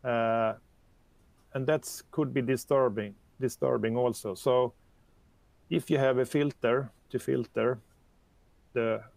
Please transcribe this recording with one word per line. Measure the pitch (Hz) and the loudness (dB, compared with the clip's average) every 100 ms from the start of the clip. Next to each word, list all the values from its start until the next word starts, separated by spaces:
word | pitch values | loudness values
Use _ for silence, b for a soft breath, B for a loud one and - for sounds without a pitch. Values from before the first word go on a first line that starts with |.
Uh, | 127 117 113 113 113 110 _ _ _ _ _ _ _ _ _ | -2 0 2 2 0 -2 _ _ _ _ _ _ _ _ _
and | 135 131 | -4 0
that's | 156 - - - | 0 -2 -16 -8
could | - 147 | -4 0
be | 131 | 0
disturbing, | 120 131 - 139 127 107 104 98 _ _ | 0 -2 2 2 2 0 -8 -10 _ _
disturbing | 127 - 131 120 110 117 | -6 -2 -2 0 0 0
also. | 123 110 107 | 0 -2 -8
So | 92 139 127 123 - _ _ _ _ _ _ _ _ _ | -2 2 2 2 -4 _ _ _ _ _ _ _ _ _
if | 165 - | -4 0
you | 151 | 2
have | 135 127 | 4 2
a | 123 | 2
filter | 147 147 - 117 123 131 _ _ | 0 0 0 0 0 -2 _ _
to | 127 | -6
filter | - 135 117 - 117 113 _ _ _ _ _ _ _ _ _ | -2 -2 -2 -2 -2 -2 _ _ _ _ _ _ _ _ _
the | 123 113 110 110 | -4 -2 -4 -8